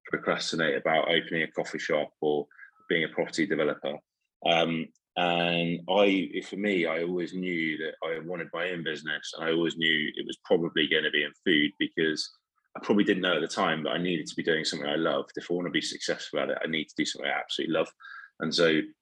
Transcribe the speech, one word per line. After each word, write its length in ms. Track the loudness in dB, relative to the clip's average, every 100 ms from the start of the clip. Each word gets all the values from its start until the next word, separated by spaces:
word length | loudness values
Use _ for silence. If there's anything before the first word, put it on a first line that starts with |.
| -6
procrastinate 680 | -4 0 0 0 0 2 2
about 340 | 2 2 4
opening 340 | 2 2 -2
a 80 | -2
coffee 280 | -2 -4 -4
shop 320 | 0 0 0 _
or 240 | 0 0 -2 -10 -20 _ -2
being 160 | 0
a 60 | 0
property 320 | -2 -2 0 0
developer. 500 | 2 0 0 -4 -6 -10 _ _ _ 2
Um, 420 | 4 4 0 -4 _ _ -2
and 640 | 0 2 2 2 0 -2 2
I, 400 | 6 6 4 0 -4 -6
for 80 | -4
me, 280 | 0 2 2
I 180 | 0
always 300 | -2 -2 -4
knew 440 | -4 -4 -2 -2 -2
that 160 | -6 -6
I 160 | -6 -6
wanted 300 | -6 -8 -6
my 180 | -4 -4
own 120 | -4
business, 480 | -4 -6 -6 -8 -8
and 140 | -6 0
I 60 |
always 240 | 2 2 -2
knew 340 | -4 -4 -4
it 140 | -6 -10
was 100 | -8
probably 460 | 0 0 2 0 2
gonna 200 | 2 0
be 140 | 0
in 80 | -2 -4 2
food, 260 | 2 2 0
because 500 | -4 0 0 0 -6 -12 _ _ _ -6
I 60 |
probably 220 | 2 4 4
didn't 180 | 2
know 120 | 2 2
at 60 |
the 60 | 0
time 340 | 0 0 2
that 80 | 0
I 60 | -2
needed 300 | 0 -2 -2
to 80 | -2
be 80 |
doing 220 | 0 2 0
something 240 | -2 -2
I 80 | 0
loved. 340 | 2 0 -2 -8
If 120 | -4
I 40 |
wanna 160 | -2 0
be 100 | -2
successful 640 | -2 -4 -4 -4 -4 -2
at 80 | 0
it, 80 | -2
I 60 | -2
need 220 | -2 -4
to 60 | -4
do 80 | -4
something 260 | -4 -4
I 80 | -4
absolutely 340 | -4 -4 0
love. 140 | 0 0 -4 -18 -18 -18 -6
And 120 | -2
so 140 | 4 4
I 140 | 4 2 -6